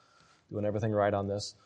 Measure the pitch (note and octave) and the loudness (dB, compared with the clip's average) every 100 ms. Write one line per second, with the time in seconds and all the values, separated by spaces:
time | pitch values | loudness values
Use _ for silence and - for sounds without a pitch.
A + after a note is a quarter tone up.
0 | _ _ _ _ - G#2+ G#2 G#2 A2 G#2 | _ _ _ _ -10 -4 -2 -2 0 4
1 | G2+ G2+ G2+ G2+ - - | 4 2 0 -4 -6 -14